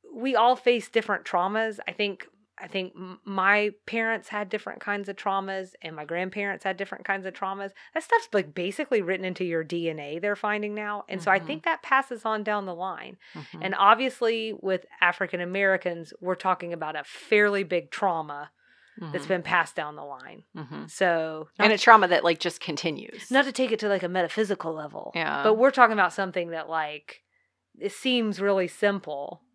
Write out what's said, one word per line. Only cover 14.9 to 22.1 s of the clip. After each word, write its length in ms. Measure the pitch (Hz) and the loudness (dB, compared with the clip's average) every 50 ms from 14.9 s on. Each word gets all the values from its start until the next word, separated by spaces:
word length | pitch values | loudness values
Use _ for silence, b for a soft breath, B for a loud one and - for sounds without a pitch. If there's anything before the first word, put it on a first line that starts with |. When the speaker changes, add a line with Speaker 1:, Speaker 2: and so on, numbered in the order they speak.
| - - | -2 2
Speaker 1:
African 380 | 185 175 175 - 190 165 - 175 | 2 2 2 0 -4 -4 -2 -4
Americans, 720 | 175 175 185 196 196 190 190 185 - 180 170 170 165 151 - - | -4 -4 0 2 4 4 2 2 0 -4 -6 -6 -10 -14 -16 -8
we're 140 | 175 180 185 | -4 -4 -4
talking 380 | 175 - 185 180 180 180 170 | -2 0 0 0 0 -2 -10
about 240 | 170 165 156 151 156 | -8 -6 -8 -8 -8
a 80 | 151 143 | -8 -10
fairly 580 | - - - - - 220 208 208 208 202 196 196 | -12 -18 -20 0 4 4 6 6 4 2 0 -2
big 260 | 151 180 170 147 _ | 0 -2 -2 -2 _
trauma 600 | - - 202 190 170 160 156 151 143 143 147 - _ b b b b b b b b b | -6 0 0 0 0 0 -4 -8 -10 -12 -14 -16 _ b b b b b b b b b
that's 260 | 175 156 143 180 143 | -12 -8 -8 -8 -2
Speaker 2:
Mm-hmm. 40 | 156 | -2
Speaker 1:
been 140 | 190 175 | -2 -2
passed 340 | 165 - 185 175 165 - - | 0 2 2 2 2 0 -4
down 200 | - 151 151 151 | -8 -8 -8 -10
the 80 | 151 147 | -14 -14
line. 400 | 143 139 127 131 - - - _ _ _ | -14 -14 -14 -16 -18 -20 -20 _ _ _
Speaker 2:
Mm-hmm. 300 | - 151 120 151 147 147 | -16 -14 -12 -12 -14 -14
Speaker 1:
So 640 | 156 - - 190 180 170 165 160 160 160 156 156 _ _ - | -14 -2 2 2 2 4 2 0 -2 -6 -10 -12 _ _ 4
Speaker 2:
And 100 | 226 214 | 4 4
Speaker 1:
not 60 | 214 202 | 4 6
Speaker 2:
a 40 | |
trauma 260 | - 247 226 214 190 | 10 12 12 12 10
that, 160 | 175 | 6